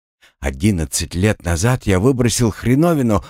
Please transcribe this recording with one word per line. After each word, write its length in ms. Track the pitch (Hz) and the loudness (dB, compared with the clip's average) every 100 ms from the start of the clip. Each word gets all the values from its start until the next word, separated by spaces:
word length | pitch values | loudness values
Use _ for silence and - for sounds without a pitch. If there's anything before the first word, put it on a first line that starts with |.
| _ _ _ - | _ _ _ -10
Одиннадцать 760 | 69 65 98 92 76 - 82 85 | -8 -2 0 0 -2 -6 -6 -2
лет 300 | 104 - - | 0 0 -2
назад 400 | 85 110 127 - | -2 0 0 0
я 140 | 92 | 2
выбросил 520 | 113 131 120 - 120 | 2 2 0 0 0
хреновину, 720 | - 117 131 170 160 120 101 | 0 0 2 2 2 2 0